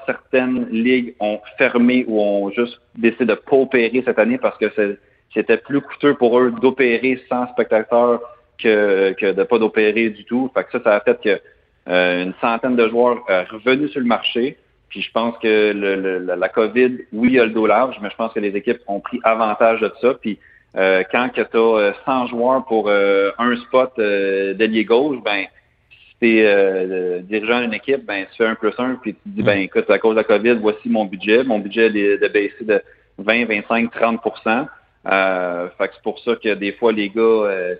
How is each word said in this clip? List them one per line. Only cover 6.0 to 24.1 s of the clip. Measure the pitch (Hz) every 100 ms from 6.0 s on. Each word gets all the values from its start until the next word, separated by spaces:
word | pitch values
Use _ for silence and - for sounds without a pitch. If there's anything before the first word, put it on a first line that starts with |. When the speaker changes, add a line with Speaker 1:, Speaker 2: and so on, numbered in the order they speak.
| 147 131
Speaker 1:
pour | 120 123
eux | 127 113
d'opérer | 127 131 127 113 127 127 -
sans | 123 123
spectateurs | - 110 110 110 120 120 120 - - _ -
que, | 117 107 104 95 95 95
que | 104
de | 92
pas | 98 117
d'opérer | 107 110 107 104 113
du | 104 -
tout. | 123 131
Fait | 98
que | 92
ça, | 123
ça | 117 104
a |
fait | - 117
que, | 107 92 - _ _ _ -
euh, | 90 90 87
une | 92 92
centaine | 123 117 135 123
de | 110
joueurs, | 117 123 117 -
euh, | - 92
revenus | 113 117 135 147
sur | 147
le | 120
marché. | 107 - 120 131 - _ _ _
Puis | 101
je | -
pense | 117 117 117
que | 113 107 107
le, | 104 98 98
le, | 95 92
la, | 90 87
la | 92
covid, | - 110 117 127 123 -
oui, | 107 123
il | 127
y |
a | 113
le |
dos | 113 107
large, | 104 131 120
mais | 101
je | -
pense | 113
que | 113
les | 104 101
équipes | 107 117 -
ont | 101
pris | - 120
avantage | 113 113 110 104 117 113
de | 107 -
ça. | 120 -
Puis, | 113 98 _ _ _ -
euh, | 95 95 92
quand | 120 127
que | 123
t'as, | 107 117
euh, | 113 110 101 98 -
cent | 131 120
joueurs | 120 120 135 113
pour, | 113 104
euh, | 101 101 98 98 95
un | 120 120
spot, | - 131 131 -
euh, | 104